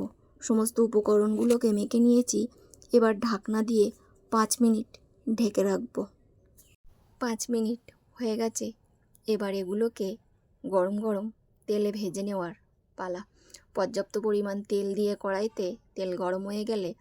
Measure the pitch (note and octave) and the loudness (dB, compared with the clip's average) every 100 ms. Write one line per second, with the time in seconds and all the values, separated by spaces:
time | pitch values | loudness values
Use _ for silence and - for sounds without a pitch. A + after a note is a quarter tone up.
0 | G3 - _ _ - A3 A3 - A3+ G#3+ | -8 -10 _ _ 0 0 2 2 2 2
1 | G#3 G#3 G#3+ G#3+ A#3 A#3+ A#3 G#3 G#3 A#3 | 4 4 2 2 2 2 2 0 0 4
2 | A#3+ A#3+ B3 G#3 B3 - - - - A#3+ | 6 6 4 -2 -4 -8 -20 -20 0 4
3 | A3+ G#3 A#3 G3+ - G#3+ A3 A3 G#3 - | 4 2 -2 -2 -2 -2 2 2 2 0
4 | _ _ _ A3+ A3 - A#3 A3 - - | _ _ _ 0 0 2 2 2 -2 -14
5 | _ _ - A3 G#3+ G3 G3 F#3+ A#3 - | _ _ -4 0 0 2 2 0 -4 -8
6 | G3+ _ _ _ _ _ _ _ - - | -8 _ _ _ _ _ _ _ -20 -20
7 | _ - B3 A3+ - A#3 A3 A#3 - _ | _ -6 -4 -4 -2 0 0 -4 -10 _
8 | _ - A#3 A3 A3+ - A3 - _ _ | _ -6 -4 -2 -2 -4 -8 -10 _ _
9 | _ _ - G#3+ G3+ G3 F#3 G#3 A#3 - | _ _ -2 -2 -2 -4 -4 -2 -2 -2
10 | F#3+ A3+ _ _ _ _ - F#3+ F#3 G#3 | -6 -6 _ _ _ _ -2 2 2 0
11 | A3 G3 A3 - _ _ - G#3+ G#3 G#3 | -2 -2 -4 -10 _ _ -4 0 0 -2
12 | G3 G3 G3+ G3 E3+ - _ _ _ - | -6 -4 -4 -4 -6 -10 _ _ _ -10
13 | F#3 F3+ G#3 _ _ - _ - F3+ F#3+ | -8 -8 -12 _ _ -20 _ -4 -2 -2
14 | G3 G#3+ G#3+ G#3 G3+ G3+ G3+ G3+ G3 G3 | -4 -2 0 0 0 -4 -2 -2 0 0
15 | G#3 G3+ G3 F#3+ A3 - F3+ A3 _ - | -2 -2 -2 -2 -2 -4 -6 -8 _ -8
16 | F#3 F3+ F3+ F#3+ G3 G#3 A3 A3 F3 - | -6 -4 -2 -4 -4 -6 -4 -4 -4 -8